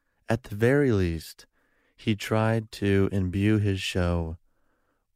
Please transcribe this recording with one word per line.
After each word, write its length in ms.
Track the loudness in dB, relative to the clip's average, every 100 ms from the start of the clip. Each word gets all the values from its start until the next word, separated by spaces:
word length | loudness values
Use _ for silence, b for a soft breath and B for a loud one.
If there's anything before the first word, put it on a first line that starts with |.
| _ _ -4
at 160 | -4
the 100 | -4
very 380 | 0 2 4 4
least, 540 | 2 0 -2 -8 -18 -20 _ _ _ _ _
he 180 | -4
tried 560 | -4 -2 0 0 0 -4
to 360 | -4 0 2 2
imbue 460 | 0 -2 0 2 2
his 220 | 2 -2
show 560 | -4 -2 0 0 -4 -8 _ _ _ _ _ _ _